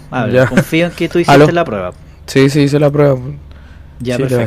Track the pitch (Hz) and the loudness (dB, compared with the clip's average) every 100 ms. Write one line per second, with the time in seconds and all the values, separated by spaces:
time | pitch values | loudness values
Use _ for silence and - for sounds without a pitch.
0 | - 131 113 127 131 226 135 165 170 - | -8 -6 -2 0 2 0 0 0 -2 -4
1 | 170 175 165 - 151 170 151 104 90 - | -4 -2 2 4 4 2 -2 -4 -8 -12
2 | - - - 135 135 147 143 147 147 147 | -20 -20 -4 0 2 2 0 2 2 2
3 | 143 131 127 143 - - - - - - | 2 0 -6 -14 -18 -20 -20 -20 -20 -10
4 | 120 123 135 123 | -6 -4 -2 -2